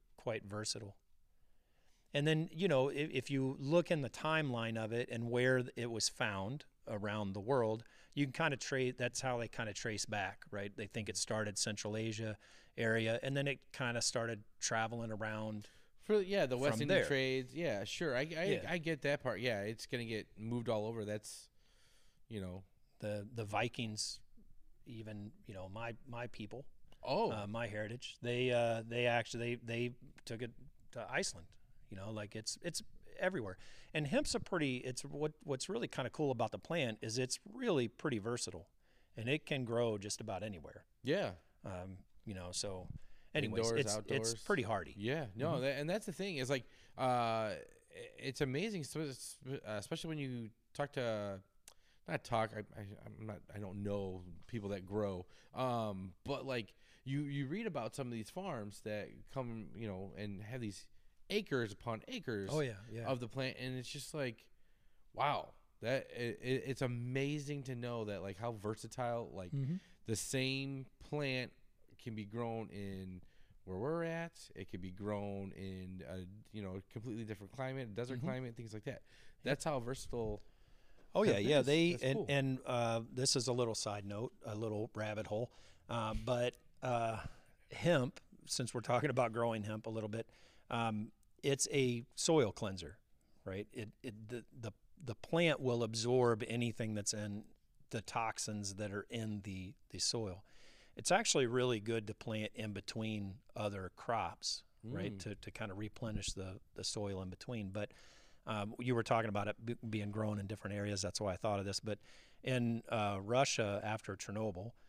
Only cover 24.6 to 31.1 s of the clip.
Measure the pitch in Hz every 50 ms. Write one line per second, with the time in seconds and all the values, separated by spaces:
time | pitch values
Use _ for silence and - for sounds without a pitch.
24.6 | - - - - - - 117 110 107 107 107 104 104 107 - - - - 98 92
25.6 | 92 95 101 110 117 117 117 - - 135 120 120 123 123 - - 107 - 107 131
26.6 | - - - - - - - - - 123 143 196 226 180 117 107 101 101 107 117
27.6 | 120 107 104 107 110 107 120 127 - - - - 120 120 120 123 127 127 120 120
28.6 | 117 117 113 113 113 117 117 120 123 120 117 117 110 - - 113 117 120 123 117
29.6 | 120 117 117 117 123 123 123 - - - - - - - 117 110 123 110 - -
30.6 | 131 143 - - - - - 120 107 85